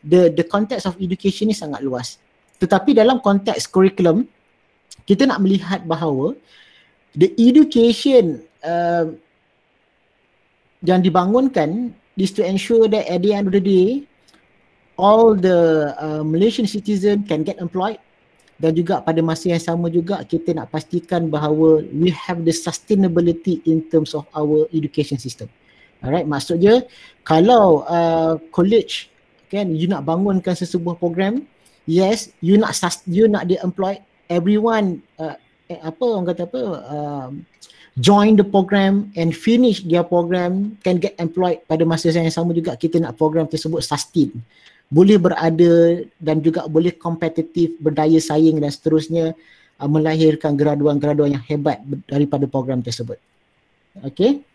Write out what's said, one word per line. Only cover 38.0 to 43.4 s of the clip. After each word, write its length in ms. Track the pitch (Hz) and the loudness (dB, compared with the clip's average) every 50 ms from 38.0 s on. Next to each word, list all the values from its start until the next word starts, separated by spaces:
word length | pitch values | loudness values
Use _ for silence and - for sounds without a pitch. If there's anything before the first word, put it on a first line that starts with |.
| 120 190 202 202 208 220 220 202 | 2 4 4 6 6 6 4 4
the 80 | 196 | 4
program 640 | 202 202 196 185 185 202 202 196 190 196 202 208 - - 170 | 2 0 0 0 2 0 0 2 2 0 0 -2 -6 -6 -4
and 160 | 165 165 160 | -2 -2 -4
finish 480 | - - 226 233 240 254 240 196 - | -2 0 0 2 4 4 2 0 -2
their 240 | - 165 165 175 170 | -2 -2 0 0 0
program, 720 | 170 180 175 170 170 185 180 175 175 185 190 202 208 220 - - | 0 0 -2 0 0 -2 -2 -2 -2 -2 -4 -4 -6 -8 -6 -2
can 160 | 185 180 175 | -2 -2 0
get 140 | 165 - - - | -2 -4 -6 -6
employed 400 | 170 160 165 180 185 180 165 165 _ | -8 -6 -2 -2 0 0 -2 -4 _
pada 160 | _ 160 160 | _ -2 0
masa 320 | 170 165 165 160 - 170 160 | 0 0 0 0 0 0 0
yang 160 | 170 165 165 | 2 0 0
sama 240 | 160 170 170 175 165 | -2 -2 -2 -2 -2
juga 240 | 170 160 180 123 - | -2 -4 -4 -6 -4
kita 240 | - 160 - 165 | -4 -2 0 -2
nak 160 | 165 117 117 _ | -2 -2 -2 _
program 300 | 156 156 156 165 | 0 0 2 0